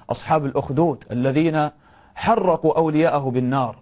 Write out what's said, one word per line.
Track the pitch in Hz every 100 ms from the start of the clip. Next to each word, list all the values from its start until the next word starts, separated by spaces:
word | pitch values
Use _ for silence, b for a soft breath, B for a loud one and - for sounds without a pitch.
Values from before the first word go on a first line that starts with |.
| -
أصحاب | 120 - 160 139
الأخدود | 143 - 135 165 139 -
الذين | 123 131 139 165 156 151 b b b b -
حرقوا | 190 226 185 160 160 -
أولياءه | 160 151 160 147 135
بالنار، | 123 127 135 120 104